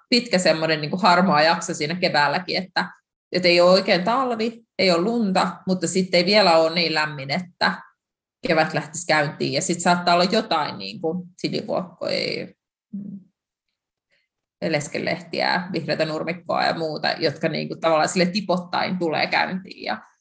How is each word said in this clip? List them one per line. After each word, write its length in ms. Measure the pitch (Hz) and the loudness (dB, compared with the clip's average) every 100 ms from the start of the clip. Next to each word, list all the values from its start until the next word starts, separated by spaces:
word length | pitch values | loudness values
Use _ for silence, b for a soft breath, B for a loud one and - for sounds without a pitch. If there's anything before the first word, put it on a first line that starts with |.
| - | 0
pitkä 280 | 240 - 180 | 0 2 2
semmoinen 440 | 170 160 160 151 | 4 2 2 0
niinku 160 | 151 185 | -2 2
harmaa 440 | 208 175 190 147 | 4 6 6 6
jakso 320 | 160 175 - | 4 2 -2
siinä 220 | 165 147 180 | -4 -4 -2
keväälläkin, 600 | 175 147 143 139 - 165 | 0 2 0 0 -4 -6
että, 320 | 180 - - - _ _ - | -4 -4 -6 -8 _ _ -6
et 140 | - 180 | 0 4
ei 160 | 175 | 6
ole 100 | 175 | 6
oikein 320 | 190 185 175 | 6 4 0
talvi, 600 | 185 247 254 226 226 233 _ - | 2 0 0 -2 -4 -6 _ 0
ei 120 | 190 | 2
ole 100 | 170 | 2
lunta, 560 | 196 240 208 185 175 - - | 2 0 0 2 0 -2 -4
mutta 200 | 185 175 | -2 0
sitten 300 | 190 185 175 | 0 2 2
ei 80 | 180 | 4
vielä 320 | 208 185 165 | 4 6 6
ole 180 | 160 175 | 4 2
niin 180 | 160 | 0
lämmin, 380 | 156 151 147 139 | 0 -2 -4 -6
että 500 | 151 180 - 180 185 - _ _ _ _ _ - | -6 -6 -2 -2 -2 -12 _ _ _ _ _ 0
kevät 260 | 160 156 | 2 2
lähtisi 340 | 147 - - - | -2 -6 -6 0
käyntiin, 460 | 156 143 - 139 | 0 0 -2 -4
ja 80 | 131 | -2
sit 180 | - 175 | -2 0
saattaa 340 | 185 175 175 | 2 2 2
olla 100 | 175 | 2
jotain 540 | 180 220 220 160 147 95 | 2 0 0 -2 -2 -8
niinku 500 | 95 113 160 180 180 - | -12 -8 -4 -4 -8 -8
sinivuokkoja, 1120 | 143 - - - 185 - - - - - 180 _ _ _ _ | -6 -6 -4 -6 -6 -8 -6 -4 -4 -6 -10 _ _ _ _
mm, 260 | 202 202 190 - _ _ _ _ _ _ _ _ _ _ _ _ - | -14 -12 -14 -18 _ _ _ _ _ _ _ _ _ _ _ _ -8
leskelehtiä, 1000 | 175 151 - - - - - - 131 139 - | -4 -2 -4 -6 -4 -6 -6 -4 -2 -2 -4
vihreätä 320 | 165 151 143 156 | -6 -4 -4 -2
nurmikkoa 600 | 156 160 180 - 127 135 | -4 -6 -8 -4 -2 0
ja 80 | |
muuta, 380 | 165 160 - - | -2 -4 -4 -4
jotka 380 | - 123 139 165 | -2 -2 -2 -4
niinku 260 | 156 151 160 | -4 -8 -4
tavallaan 280 | 165 156 156 | 0 2 2
sille 160 | 190 175 | 0 0
tipottain 720 | 202 190 180 175 - - 185 | -2 -2 -4 -2 -4 -2 -2
tulee 280 | 170 143 - | -2 -2 0
käyntiin, 560 | 151 - 185 190 - | 0 -2 -4 -10 -12
ja 180 | - 226 - _ | -8 -8 -10 _